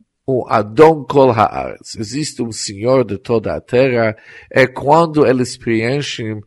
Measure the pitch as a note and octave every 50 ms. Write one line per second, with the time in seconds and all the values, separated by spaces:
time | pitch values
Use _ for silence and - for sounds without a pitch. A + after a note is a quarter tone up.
0 | _ _ _ _ _ - C3+ A#2+ - - C3 A#2 G#2+ G#2+ A2 B2+ D#3 D#3+ D#3+ D3+
1 | C3 - - C#3+ C3+ C3 A2+ A2 G#2 - - C2 C2 B1+ G1+ - - - - F#2+
2 | A2 G#2 A#2+ D3 D3+ - - - B2 A2+ G#2+ - - - G2+ G2 G#2+ B2 C3 C3+
3 | A#2+ G2+ G#2 F#2+ - - A#2+ A2+ G2 F#2+ E2 D#2+ - - - B2 C3+ C3+ B2 A#2
4 | A2+ A2 G#2+ - _ - - - - _ - C3+ C3 B2+ C3 - A#2+ C#3 D3+ E3
5 | E3+ D#3+ D3+ D3+ C#3 A2+ C3 B2 B2 B2 - - - B2 A2+ A2 A2+ A#2+ C3+ D3
6 | C3+ - - - A#2 A2 A2 G#2+ G#2